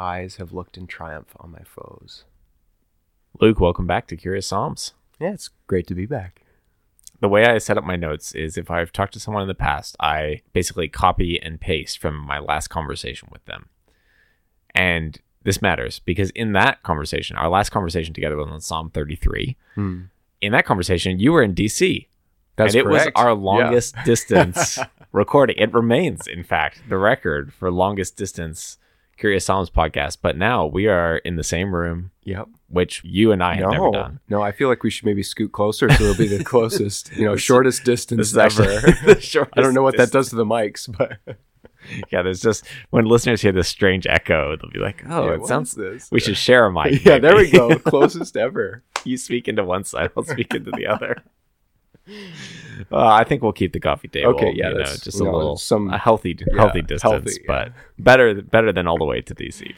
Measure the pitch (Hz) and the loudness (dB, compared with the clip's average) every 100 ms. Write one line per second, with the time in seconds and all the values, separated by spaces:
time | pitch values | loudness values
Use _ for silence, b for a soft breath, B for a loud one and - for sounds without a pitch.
0 | 90 90 92 - 87 90 87 92 87 - | -8 -8 -10 -14 -14 -14 -14 -16 -16 -14
1 | 82 76 - - 85 80 - - - - | -14 -16 -18 -20 -20 -20 -20 -20 -20 -20
2 | - - _ _ _ _ _ _ _ _ | -20 -20 _ _ _ _ _ _ _ _
3 | _ _ _ - 110 110 87 87 90 95 | _ _ _ 2 4 4 2 0 -2 -4
4 | - 85 90 98 - 98 147 131 - - | -4 -10 -8 -6 -6 -6 -6 -8 -14 -16
5 | _ - 170 196 - _ - 92 85 90 | _ -10 -8 -8 -14 _ -6 -4 -4 -8
6 | 107 135 92 - _ _ _ _ _ _ | -8 -8 -10 -18 _ _ _ _ _ _
7 | - _ 101 104 117 113 - 104 78 87 | -20 _ 2 4 6 4 0 -4 -2 -4
8 | 82 76 - - 80 87 85 85 85 - | -4 -8 -10 -10 -8 -8 -6 -4 -4 -4
9 | 98 107 - 104 95 - 71 71 - - | -6 -6 -8 -6 -6 -4 -4 -4 -8 -6
10 | 78 76 76 76 _ - 87 - 80 - | -2 -2 -4 -8 _ -4 -4 -4 -8 0
11 | 92 85 87 85 80 80 - 78 - - | 0 2 -2 -4 -8 -10 -4 -4 -6 -8
12 | 82 76 73 71 73 76 - 85 71 76 | -8 -8 -8 -8 -4 -6 -6 -8 -8 -8
13 | - - - - - 50 - _ _ _ | -10 -14 -18 -20 -18 -18 -18 _ _ _
14 | _ _ _ _ _ _ _ - 92 85 | _ _ _ _ _ _ _ 0 0 0
15 | 80 - _ _ - 95 98 73 60 - | -4 -10 _ _ -2 0 0 0 -4 -8
16 | - 87 95 - 113 98 127 - - 76 | -4 -2 -4 -4 -2 2 2 2 -4 -4
17 | 73 - - - 82 95 107 107 87 85 | -4 -6 -6 -4 0 0 0 -2 -2 -4
18 | 80 76 76 76 76 78 - 82 80 80 | -6 -6 -6 -4 -6 -10 -8 -8 -6 -8
19 | 73 80 - 50 131 - _ - 98 90 | -6 -2 -2 -2 -6 -10 _ -6 -6 -6
20 | 92 _ _ _ 101 131 - 104 87 87 | -12 _ _ _ 0 0 2 0 0 0
21 | 92 92 123 170 107 85 104 - 185 92 | 0 0 4 4 4 2 -2 0 -2 -2
22 | - _ _ _ _ - 107 113 190 151 | -8 _ _ _ _ 0 2 4 4 2
23 | 107 107 120 104 95 107 139 120 - 117 | 2 2 2 2 2 2 2 0 -2 -4
24 | 123 117 - 95 87 175 160 - 127 _ | 0 0 2 2 4 0 -4 -4 -10 _
25 | _ 98 - 143 123 - 110 117 117 127 | _ -2 2 4 4 2 2 2 2 2
26 | 170 90 - 87 - 85 73 - - 95 | 0 -4 -10 -12 -4 -2 -2 -6 -6 0
27 | 101 135 87 73 71 - 92 90 95 98 | 2 0 -2 -4 -6 -6 -4 0 0 -2
28 | 90 - 98 - 80 82 - - _ _ | -6 -8 -10 -10 -12 -12 -16 -18 _ _
29 | _ _ 107 98 - 95 92 - 80 69 | _ _ 0 0 0 -2 0 0 0 -2
30 | 73 - 87 76 104 120 76 85 107 90 | -6 -4 -4 0 0 0 0 0 2 2
31 | 85 82 - 85 - 85 98 87 85 85 | 0 -2 -4 -6 -4 -2 -2 -4 -4 -6
32 | 92 - - 95 - _ _ 87 87 - | -10 -14 -12 -12 -12 _ _ -2 -2 -4
33 | 87 90 110 95 90 82 92 135 175 98 | -4 2 4 4 2 0 0 0 0 0
34 | 62 135 - 104 104 - 135 120 110 - | -6 -12 -6 -4 -2 -2 0 0 -2 -2
35 | 107 98 - - 104 - 104 - 139 143 | -2 -2 -4 -6 -6 -2 -2 2 4 6
36 | 104 98 107 101 - 127 113 - 101 - | 4 2 2 0 0 2 2 0 -4 -6
37 | - - 107 101 - 127 131 120 120 120 | -10 -2 0 0 4 4 4 2 0 -2
38 | - 117 107 120 107 107 98 104 143 160 | -2 -2 0 4 4 6 4 4 4 6
39 | 160 - - 151 131 123 131 131 131 123 | 6 6 4 -2 0 2 4 4 4 4
40 | 123 135 131 113 107 117 104 - - 104 | 4 4 0 0 0 0 -2 -6 -10 -6
41 | 120 113 - - _ _ - _ B 101 | -6 -8 -16 -18 _ _ -20 _ B -14
42 | - 90 92 90 113 104 B 135 - 123 | -6 -2 -2 0 0 0 B -20 -2 0
43 | 110 117 127 110 104 92 82 - 98 92 | 4 4 4 2 2 2 0 2 2 2
44 | - 82 - 80 71 78 50 50 - - | 0 0 2 0 0 -4 -8 -6 -6 -8
45 | - 165 123 82 - 139 - 107 92 123 | -8 -4 -2 -2 -2 -4 -4 -10 -10 -12
46 | - 117 110 98 - 127 104 85 73 139 | -4 -2 0 0 6 6 6 2 0 4
47 | 190 135 143 208 175 175 120 151 165 147 | 6 6 8 8 8 6 6 4 2 4
48 | 147 170 139 - 120 117 98 107 _ - | 2 2 -8 -4 -2 -2 -6 -8 _ -10
49 | 131 127 - 123 117 107 92 92 95 - | -6 -8 -4 -6 -2 -2 -2 -4 -4 -6
50 | 82 - - 120 117 - - - - 214 | -4 -4 -6 -6 -6 -6 -8 -6 -4 -4
51 | - - - _ _ _ _ _ _ _ | -4 -8 -12 _ _ _ _ _ _ _
52 | - 208 190 156 131 B B B 98 - | -20 -20 -18 -18 -18 B B B -4 2
53 | 120 110 117 139 113 - 92 - 78 71 | 6 6 6 0 0 0 -2 -2 -2 -4
54 | - 71 - 71 - - 95 101 69 76 | -6 0 2 2 0 -2 -4 -4 -4 -8
55 | - 98 95 82 76 71 - 110 101 101 | -8 -4 -2 -2 -2 -6 -2 -2 0 0
56 | 120 110 90 80 90 104 107 87 78 73 | 2 2 0 -6 -2 2 2 2 -4 -2
57 | 117 104 - - - 65 - b b - | 0 0 -2 -8 -4 -4 -6 b b 0
58 | 117 131 120 101 - 113 110 90 85 85 | 6 6 6 2 2 2 4 2 0 0
59 | 76 60 - - - - - | -2 -4 -6 -12 -12 -14 -18